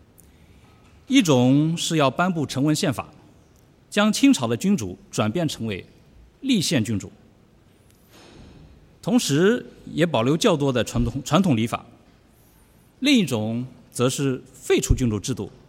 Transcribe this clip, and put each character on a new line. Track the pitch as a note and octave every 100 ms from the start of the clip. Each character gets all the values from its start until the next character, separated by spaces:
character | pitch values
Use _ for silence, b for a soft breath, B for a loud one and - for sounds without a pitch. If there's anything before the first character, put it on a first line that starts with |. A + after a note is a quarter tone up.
| _ _ b b b b b b b _ _
一 | C4+
种 | F3+ B2+ B2 C#3 D#3 E3
是 | - D#3+
要 | C#3
颁 | B2+ F3+
布 | E3 C3+
成 | C3
文 | D3 D3+
宪 | D3
法， | A2 - - - _ _ _ _ _ _
将 | - G#3+
清 | G#3 C#4
朝 | C4+ A#2
的 | A#2
君 | F#3 G3
主 | G2 F#2 -
转 | - A2
变 | C3+ D#3
成 | - A2+
为 | F#2 - - _ - - _
立 | C4+ A3+
宪 | C#3+ D3+
君 | G#2+ G#2
主， | F2+ - _ _ _ _ _ _ _ _ _ B B B B B B B _ _
同 | - A#3+
时 | - C#3+ F#3 B3 - - -
也 | - E3+
保 | B2
留 | A#2 D#3
较 | A#3 D#3+
多 | C#3
的 | B2
传 | G#2 A#2
统， | A#2+ B2+
传 | C#3 D#3
统 | F#3+ A#2
礼 | A2+
法。 | - - - _ _ _ _ _ _ _ _ _ _
另 | C4+ C4
一 | F3
种 | A#2 G#2+ A#2 B2+ - -
则 | - B2
是 | C3 C#3 B2+ -
废 | - - F#4+
除 | - A#2+
君 | B2
主 | G#2+
制 | -
度， | A#2+ G2 -